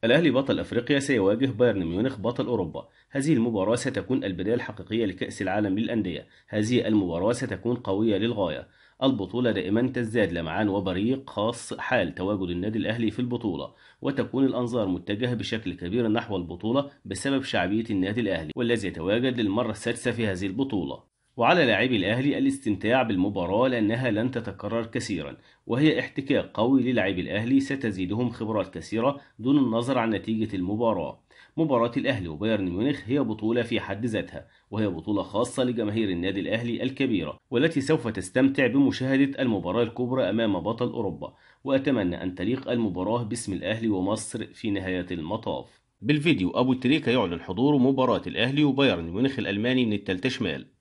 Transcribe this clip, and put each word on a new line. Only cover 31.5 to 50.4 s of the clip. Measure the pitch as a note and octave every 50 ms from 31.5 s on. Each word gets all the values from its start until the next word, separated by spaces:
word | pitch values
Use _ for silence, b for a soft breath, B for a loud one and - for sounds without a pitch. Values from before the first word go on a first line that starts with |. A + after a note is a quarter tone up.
| B
مباراة | - D#3+ D3+ C3+ A#2 A#2 A#2+ A#2
الأهلي | C3+ - C3 C3 G#2+ F2+ E2
وبايرن | D#2 D2+ G2+ A2 A2+ G2+ G2
ميونخ | F2+ E2+ F#2 A2+ C#3 D3 - -
هي | G#2 B2+ D3
بطولة | C3+ A2 G#2+ G#2+ G#2+ A2 A#2 B2 A#2
في | A2+ A#2+ G#2
حد | - - G2+ G2+ A2+
ذاتها، | B2 G#2+ G2+ E2 - - C#2 - b b b b b
وهي | G#2+ G#2+ A2 G2+
بطولة | F2 D#2+ D#2+ G#2+ G#2+ G2+ F#2
خاصة | F#2 - G2+ A#2+ B2 - - B2+
لجماهير | B2+ B2 A2+ A2+ G#2 G#2 A2+ A2 G2+
النادي | F#2 E2+ F2 F#2+ F#2+ G2
الأهلي | F2 D2 G2+ A2+ A#2+ A#2+ A#2 - A2
الكبيرة، | C3 C3 - C#3 C3 A2+ F#2 D#2+ D2 - - _ _
والتي | C3+ A#2 C#3+ E3 D#3+ D3
سوف | B2+ C#3 D#3 D#3 - A#2+
تستمتع | G#2+ G2 F2+ - - B2+ C3 C3+ C3+ - C#3
بمشاهدة | B2 A2 C#3 C#3 C3+ C3 - C3 C3 C3+ C3+ C#3 C3+ C#3 - C3
المباراة | B2 A2 G2 E2 F2 F#2 A#2 A#2+
الكبرى | A#2 A#2 - B2 A#2+ B2+ C3 A#2 F2+
أمام | G2+ A2 A2+ G#2+ G2 F2+
بطل | E2 G2+ A2+ A2+ B2 A#2+
أوروبا، | - A#2+ A2 F#2+ E2 C#2+ - - b b b b b b b
وأتمنى | C3+ C3+ C3+ C3+ D3+ C3+ A#2 G2 F2+ F2 - -
أن | F#2 F#2
تليق | - F2+ G2+ B2+ C3 - -
المباراة | A#2+ A#2+ A#2 G#2 F2 F2 F#2 G2+ A2+ A#2+ A#2+
باسم | G#2 A2 A#2+ - G#2 F#2+
الأهلي | E2+ D2 F2+ A2 A2 A2+ A2+
ومصر | G#2 F#2 F#2 F#2+ G#2 A2 - - - A2+ A2
في | - - - - A2+
نهاية | G2+ G2 F#2 F#2 F#2 F2+ F2+ F2+
المطاف. | F2+ E2+ D#2 D#2+ G2+ A2 - G#2+ D#2+ C2 A#1+ - _ _ _ _ _ _ -
بالفيديو، | A2+ D3 D3+ C#3+ F3 D3 F#2+ F#2 F2
أبو | - G2+ B2+ B2+ B2+
تريكة | B2+ B2+ B2 C#3+ D#3+ - B2 A#2
يعلن | B2+ G#2+ F2+ E2+ E2
حضور | - - F#2 F#2+ B2 C#3+ D3
مباراة | C#3 B2 C3 C#3 C3 B2+ B2 A2 F2+ -
الأهلي | - - - A2 B2+ C3+ C#3+ D3+
وبايرن | C#3+ B2+ B2+ C#3 C3 G2 E2+ E2
ميونخ | E2 E2+ G2 B2 C#3 C3+ -
الألماني | G#2 D2+ G2+ G2+ G#2+ A#2+ B2+ B2+ B2+
من | A2 G#2+
التالتة | G2+ G2+ - F#2+ F2+ - B2+
شمال. | - -